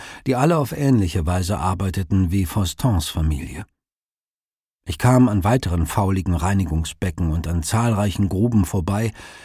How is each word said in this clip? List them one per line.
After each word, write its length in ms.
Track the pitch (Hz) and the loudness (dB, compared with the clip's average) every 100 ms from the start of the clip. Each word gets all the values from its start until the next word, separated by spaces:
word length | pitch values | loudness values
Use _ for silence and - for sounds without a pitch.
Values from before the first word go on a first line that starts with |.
| - - 131 | -6 -10 -4
die 100 | 127 | 2
alle 220 | 147 165 | 2 2
auf 140 | 143 | 0
ähnliche 540 | - 139 123 87 90 80 | 0 2 4 2 0 0
Weise 320 | 92 87 101 | 0 0 -2
arbeiteten 720 | 87 92 98 95 82 98 90 | -2 0 -2 -2 0 2 2
wie 140 | 98 90 | 2 0
Faustins 640 | 113 87 - 131 92 - | 0 -2 0 0 0 -2
Familie. 560 | - 78 71 - - - _ _ _ _ _ _ _ _ _ _ _ - | -2 0 -2 -6 -12 -14 _ _ _ _ _ _ _ _ _ _ _ -12
Ich 80 | - | -2
kam 320 | 123 127 123 | 2 4 4
an 140 | 104 | 4
weiteren 420 | 92 123 90 85 80 | 2 0 0 -2 0
fauligen 480 | - 98 95 92 | 0 0 0 0
Reinigungsbecken 960 | 85 90 98 87 80 80 - 92 - 85 | -2 0 0 0 -2 -4 -4 -6 -2 -2
und 160 | 80 80 | -2 -2
an 140 | 85 | -4
zahlreichen 640 | 78 110 117 101 104 90 98 | 0 0 2 2 0 0 -2
Gruben 380 | 92 120 110 90 | 0 2 2 2
vorbei, 460 | 101 85 101 113 - - - | -2 -2 -2 -2 -6 -18 -20